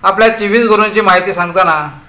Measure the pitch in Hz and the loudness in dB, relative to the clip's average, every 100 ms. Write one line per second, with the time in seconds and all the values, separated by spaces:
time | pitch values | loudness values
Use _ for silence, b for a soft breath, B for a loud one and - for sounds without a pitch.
0 | 190 196 226 220 208 226 233 214 214 208 | -2 2 2 2 -2 0 2 2 2 0
1 | 202 185 185 175 175 175 185 156 151 143 | 2 0 0 -4 -2 0 0 0 -4 -12